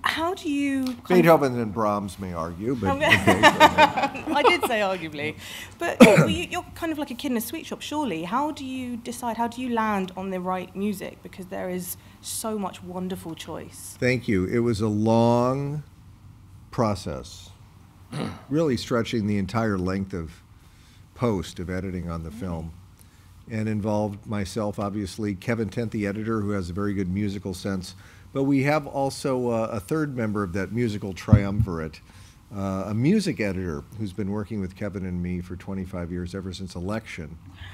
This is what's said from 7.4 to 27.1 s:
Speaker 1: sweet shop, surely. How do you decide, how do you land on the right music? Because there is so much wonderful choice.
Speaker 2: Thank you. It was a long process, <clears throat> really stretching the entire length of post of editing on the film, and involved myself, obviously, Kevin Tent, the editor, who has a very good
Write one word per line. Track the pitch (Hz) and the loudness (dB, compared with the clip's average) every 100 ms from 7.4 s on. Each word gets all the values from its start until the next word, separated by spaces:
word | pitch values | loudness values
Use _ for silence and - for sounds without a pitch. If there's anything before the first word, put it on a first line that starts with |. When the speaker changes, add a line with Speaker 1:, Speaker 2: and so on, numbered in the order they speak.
Speaker 1:
sweet | 233 330 - | -2 -8 -8
shop, | 240 | -10
surely. | - 294 285 160 | -4 -2 -2 -2
How | 170 233 302 | -2 0 -2
do | 302 | -4
you | 262 262 247 240 | -8 -6 -6 -8
decide, | 240 240 247 220 | -8 -6 -6 -2
how | 233 | -2
do | 233 | -2
you | 254 233 | -2 0
land | 220 202 185 185 | 2 0 -2 -6
on | 190 | -6
the | 185 | -4
right | 180 185 180 185 | -2 -4 -6 -4
music? | 202 185 143 - | -2 -2 -8 -12
Because | 180 - 185 | -16 -14 -10
there | 196 185 | -6 -4
is | 180 180 - - - | -4 -6 -10 -14 -18
so | - - 226 214 | -10 -6 -4 -4
much | 190 - | -4 -8
wonderful | 180 180 185 185 170 160 | -10 -6 -6 -6 -8 -10
choice. | - 160 - - - - | -10 -10 -12 -14 -16 0
Speaker 2:
Thank | 127 127 117 | 2 2 2
you. | 98 92 | 2 2
It | 117 | 2
was | 120 101 | 2 2
a | 110 | 2
long | 104 110 113 117 120 123 135 143 151 - - - - - - - - - | 2 6 6 6 6 4 0 -2 -6 -8 -20 -20 -20 -20 -20 -20 -20 -8
process, | - 113 101 - 69 - - - - - - - - - | 0 2 2 -4 -8 -10 -16 -20 -20 -20 -20 -20 -20 -12
<clears throat> | 143 113 90 - | -6 -6 -8 -2
really | 143 165 117 | 2 2 2
stretching | - 123 113 120 104 | 2 0 2 0 2
the | 104 | 2
entire | 95 117 113 98 | 0 0 2 2
length | 90 95 95 | 0 -2 -2
of | 92 80 - - - - - - - - | -6 -8 -12 -20 -20 -20 -20 -20 -20 -20
post | - 123 98 78 - | -2 0 0 -4 -8
of | 87 | -6
editing | 92 95 90 85 | -4 -4 -6 -4
on | 82 | -6
the | 82 | -8
film, | 73 92 82 82 80 - - - - - - - | -8 -6 -6 -8 -12 -20 -20 -20 -20 -20 -20 -8
and | 113 110 | -4 -2
involved | 107 104 104 107 101 - | 0 0 0 0 -4 -6
myself, | 104 95 - 104 101 | -4 -4 -2 -4 -2
obviously, | 101 104 98 - 107 95 | -4 -2 -6 -4 -4 -4
Kevin | - 117 104 | -2 -2 -2
Tent, | 120 113 | -4 -4
the | 113 101 | -2 -2
editor, | 101 107 113 | -2 -2 -2
who | 101 | 0
has | 101 87 | -2 -4
a | |
very | 90 104 | -2 -2
good | 98 92 | 0 -2